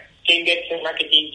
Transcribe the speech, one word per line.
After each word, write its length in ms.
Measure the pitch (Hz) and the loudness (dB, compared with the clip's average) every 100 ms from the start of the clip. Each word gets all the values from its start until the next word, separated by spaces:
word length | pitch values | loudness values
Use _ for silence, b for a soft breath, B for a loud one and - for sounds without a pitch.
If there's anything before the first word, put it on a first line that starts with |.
| - _ - | -18 _ 0
qué 100 | 170 | 2
inviertes 360 | 170 170 - | 2 -2 -2
en 120 | 165 | -6
marketing 480 | 160 160 160 160 151 | -4 -6 2 2 2